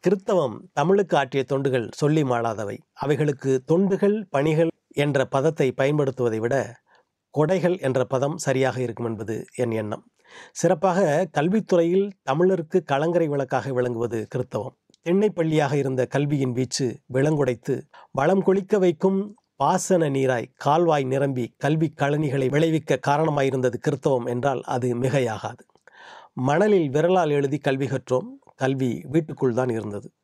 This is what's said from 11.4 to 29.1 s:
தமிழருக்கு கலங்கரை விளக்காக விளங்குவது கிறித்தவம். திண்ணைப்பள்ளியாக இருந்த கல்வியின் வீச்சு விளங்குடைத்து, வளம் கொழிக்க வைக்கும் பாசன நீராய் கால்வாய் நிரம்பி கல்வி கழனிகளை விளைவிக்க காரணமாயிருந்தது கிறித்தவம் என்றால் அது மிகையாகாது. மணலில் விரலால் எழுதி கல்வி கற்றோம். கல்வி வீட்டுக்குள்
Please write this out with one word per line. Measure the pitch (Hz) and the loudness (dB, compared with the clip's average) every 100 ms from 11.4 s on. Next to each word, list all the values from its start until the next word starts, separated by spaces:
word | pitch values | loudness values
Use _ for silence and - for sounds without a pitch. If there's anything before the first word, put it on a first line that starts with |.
| 156 214 - 180 170 185 202 190 - | 0 0 2 2 4 2 0 -6 -4
தமிழருக்கு | 139 185 185 156 190 | 2 2 2 0 -2
கலங்கரை | 160 139 160 170 165 | 0 0 0 0 0
விளக்காக | 143 135 131 135 | -2 -2 -2 -2
விளங்குவது | 123 123 117 117 113 104 | -2 -2 -2 -4 -4 -6
கிறித்தவம். | 127 - 113 101 _ _ _ | -6 -4 -6 -8 _ _ _
திண்ணைப்பள்ளியாக | - 185 214 185 160 156 143 | 0 2 2 0 0 2 2
இருந்த | 143 131 131 123 | 0 0 0 0
கல்வியின் | 139 147 147 131 | 0 0 0 0
வீச்சு | 120 131 - 131 - _ | -2 -4 -2 -2 -4 _
விளங்குடைத்து, | 127 143 156 135 120 - 131 - - - | 0 2 2 0 -2 -4 -6 -6 -20 -8
வளம் | 135 147 196 | -2 2 2
கொழிக்க | 190 190 190 214 | 2 0 2 2
வைக்கும் | 185 165 190 196 208 208 _ _ | 2 2 0 0 -4 -10 _ _
பாசன | 139 180 - 185 156 | 0 0 2 2 2
நீராய் | 135 131 123 123 | 0 0 0 -4
கால்வாய் | _ 143 156 170 151 | _ 0 2 4 2
நிரம்பி | 131 135 139 131 113 _ | 0 -2 -2 -2 -6 _
கல்வி | 143 156 160 - | -2 0 0 0
கழனிகளை | 143 147 151 139 131 | -2 0 -2 0 0
விளைவிக்க | 143 160 160 - 139 - | 2 2 0 0 -2 0
காரணமாயிருந்தது | 147 160 147 135 135 127 | 2 2 0 0 0 -2
கிறித்தவம் | 117 - 139 156 131 120 | 0 -4 0 0 0 -2
என்றால் | 123 139 131 | -2 -2 -4
அது | - 131 123 120 | -4 -4 -2 -2
மிகையாகாது. | 127 139 120 107 110 113 - _ - - - - - | 0 0 -2 -4 -8 -12 -20 _ -20 -20 -20 -20 -16
மணலில் | - 127 151 214 202 151 | -4 0 2 4 2 2
விரலால் | 139 165 185 160 | 0 2 2 2
எழுதி | 143 143 139 | 0 0 -2
கல்வி | - 135 135 | -2 -2 -2
கற்றோம். | 131 - 127 214 277 - _ | -4 -2 -2 -2 -16 -20 _
கல்வி | 131 135 131 - | -2 0 -2 -4
வீட்டுக்குள் | - | -2